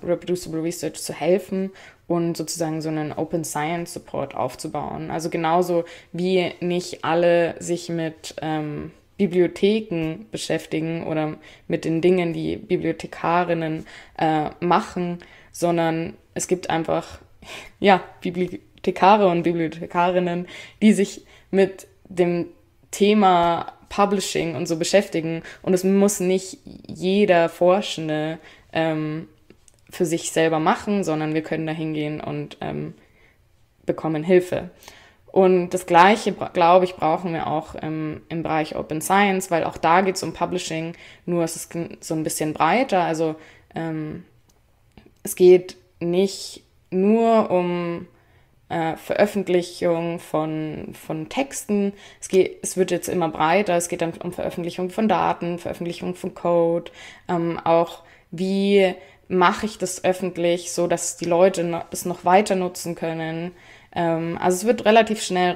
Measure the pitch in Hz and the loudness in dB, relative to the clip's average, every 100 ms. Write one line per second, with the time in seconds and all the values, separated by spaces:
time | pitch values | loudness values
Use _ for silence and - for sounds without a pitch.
0 | 175 175 - 175 - 160 160 165 - - | -4 -4 -2 -4 -4 -6 -4 -6 -8 -8
1 | - - 151 185 208 190 190 - - _ | -12 -4 2 2 0 -4 -6 -8 -20 _
2 | _ 175 170 165 160 - 160 160 156 156 | _ -2 0 -2 -6 -4 -4 -4 -4 -4
3 | 151 - 160 170 156 151 151 170 170 - | -6 -6 -4 -4 -4 -4 -4 -4 -6 -12
4 | - 139 139 - - - 160 151 - 151 | -10 -8 -6 -4 -6 -6 -10 -8 -8 -8
5 | 156 165 165 175 165 170 175 175 170 - | -8 -6 -4 -2 2 2 2 0 -2 -10
6 | - 170 180 185 175 - 175 175 175 - | -14 -4 0 2 0 -4 -4 -2 -4 -8
7 | 139 165 175 170 165 - 170 170 170 170 | -2 2 4 4 2 -2 -6 -6 -4 -4
8 | 160 156 - - 160 156 151 151 156 - | -4 -8 -14 -10 -6 -4 -4 -8 -10 -14
9 | _ _ 196 180 170 170 196 220 220 170 | _ _ 0 2 2 2 2 2 -2 -4
10 | 160 160 - 160 - 160 - 160 160 165 | -4 -6 -10 -10 -4 -6 -4 -4 -4 -4
11 | - 156 156 - - - _ 170 160 165 | -4 -4 -4 -6 -16 -20 _ -4 -2 0
12 | 175 185 170 160 160 95 - 180 160 165 | 2 2 0 -4 -4 -6 -2 -2 -2 -4
13 | - - 160 170 175 170 160 160 160 - | -8 -6 0 0 2 -2 -2 -6 -10 -20
14 | - - 160 156 151 - 175 175 214 - | -18 -2 0 0 -2 -4 2 2 0 -6
15 | 175 175 - - - - 170 170 165 165 | -6 -6 -12 -20 -20 -4 0 2 2 0
16 | 165 - _ - - 180 - 165 165 160 | -4 -10 _ -8 -2 -2 0 -2 0 -2
17 | - - - - - - - _ 196 185 | -4 -16 -20 -20 -18 -18 -18 _ 4 4
18 | - - 185 175 180 190 - _ - 185 | 2 -8 -8 -4 -4 -6 -16 _ -4 4
19 | 185 214 196 170 165 170 160 165 170 175 | 6 8 6 4 0 0 -2 -6 -6 0
20 | 175 180 180 175 180 - - - 214 185 | 2 2 0 -2 -6 -14 -20 4 4 6
21 | 196 - - - _ 190 190 190 - _ | 2 -4 -20 -20 _ 2 2 0 -18 _
22 | _ 180 175 175 165 - _ _ _ - | _ 0 0 2 -4 -10 _ _ _ 2
23 | 202 214 190 180 170 170 - - - - | 4 6 6 6 4 2 -4 -14 -12 0
24 | 202 196 - 156 160 160 170 165 175 196 | 2 2 -2 -2 -2 -4 -4 -2 2 2
25 | 196 170 165 165 - - - 185 190 196 | 2 -2 -4 -6 -8 -10 0 2 4 4
26 | 202 208 180 185 185 - - - - - | 4 2 0 0 -2 -14 -18 -20 -16 -6
27 | 180 196 202 175 165 - 175 180 151 - | 0 2 4 4 4 2 4 4 0 -6
28 | 160 151 156 160 - - _ - 160 156 | -4 -4 -4 -8 -14 -20 _ -2 -2 -2
29 | 156 156 180 _ _ - _ _ _ - | -4 -6 -10 _ _ -20 _ _ _ -4
30 | 175 160 - - 165 160 160 185 - 202 | -2 -2 -4 0 0 2 0 0 0 -2
31 | 165 156 156 156 156 160 160 156 156 151 | 0 -2 -2 -4 -4 -6 -6 -6 -4 -4
32 | 151 151 - 147 147 - 156 147 151 - | -6 -6 -8 -8 -10 -10 -8 -8 -8 -12
33 | _ _ _ _ _ _ _ _ - 147 | _ _ _ _ _ _ _ _ -6 -4
34 | 160 156 160 180 180 - 180 - - - | -2 -4 4 4 4 -4 -6 -14 -20 -20
35 | - _ _ - 185 185 175 185 - 170 | -20 _ _ 4 6 6 2 -4 4 8
36 | 185 214 214 180 - - 170 185 180 - | 8 6 0 -4 -6 2 6 6 6 0
37 | 156 170 180 165 - 151 156 - 156 156 | -2 0 -2 -4 -2 -4 -4 -10 -8 -6
38 | 156 156 - 170 156 156 156 - - 156 | -6 -8 -8 -6 -2 -2 -2 -6 -6 -6
39 | - 190 202 190 185 165 160 - 160 175 | 0 4 4 2 0 -2 -2 -2 2 4
40 | 196 185 - 175 170 180 - 160 165 170 | 4 0 -6 -4 -4 -4 -6 -6 -6 -10
41 | - - - 175 165 - - 170 165 - | -18 -14 -4 -2 -2 -4 -10 -8 -8 -10
42 | - 160 156 - 156 151 156 202 262 190 | -6 -4 -2 -2 -4 0 2 2 2 2
43 | 165 160 160 156 - - _ - 165 156 | 0 0 -2 -4 -12 -20 _ -8 -6 -6
44 | 151 165 180 _ _ _ _ _ _ - | -8 -10 -16 _ _ _ _ _ _ -20
45 | - _ - - 180 180 180 - _ _ | -20 _ -12 6 8 8 6 -12 _ _
46 | 170 175 196 - - - _ _ _ 185 | -2 0 0 -2 -14 -18 _ _ _ 0
47 | 196 220 226 226 - 180 175 175 175 170 | 2 4 4 4 4 0 0 -2 -4 -8
48 | 180 _ _ _ _ _ _ 170 160 156 | -10 _ _ _ _ _ _ -4 -4 -6
49 | - - 208 208 185 180 175 - 175 165 | -6 0 2 0 0 0 0 -4 -2 0
50 | 170 170 - 156 156 156 156 151 87 - | -2 -6 -4 -4 -2 -4 -6 -8 -12 -14
51 | - 160 156 - 269 - - 208 202 196 | -10 -8 -6 -4 -4 -6 -4 -2 -2 -4
52 | - - - 190 - - - - 180 175 | -18 -20 0 2 2 -2 -8 -2 0 0
53 | - 180 165 156 156 180 208 175 175 175 | -2 -2 -2 0 2 2 2 0 0 -4
54 | 165 165 180 175 - 170 170 - 180 180 | -4 -4 -10 -6 -6 -4 -6 -4 -6 0
55 | 220 175 165 170 170 175 - - 175 175 | 2 2 2 0 -4 -6 -8 -8 -8 -6
56 | 180 180 190 185 175 175 170 170 170 - | -8 -6 -8 -6 0 2 2 0 -4 -16
57 | - - - 180 170 165 - 170 170 - | -20 -20 -6 -2 -2 -2 2 2 2 -4
58 | - - _ 165 190 196 196 202 190 180 | -20 -20 _ -6 -2 0 4 4 4 0
59 | - - _ 185 180 214 214 - 185 - | -12 -20 _ 2 4 2 -4 -6 -6 -2
60 | 180 185 185 175 175 170 175 - 175 170 | -2 -2 -4 -2 0 0 -2 -4 -2 0
61 | - - 170 170 190 185 170 170 - - | -4 -6 0 4 4 4 -2 -4 -8 -8
62 | 180 170 180 185 214 190 180 180 170 170 | -6 -4 4 4 4 0 -2 -6 -8 -6
63 | 165 160 160 160 175 175 - - _ - | -6 -4 -6 -6 -8 -12 -20 -20 _ -4
64 | 170 165 165 170 - 180 214 220 208 226 | 0 0 -2 -2 0 0 2 2 4 4
65 | 220 214 - 180 180 | 4 0 -2 0 0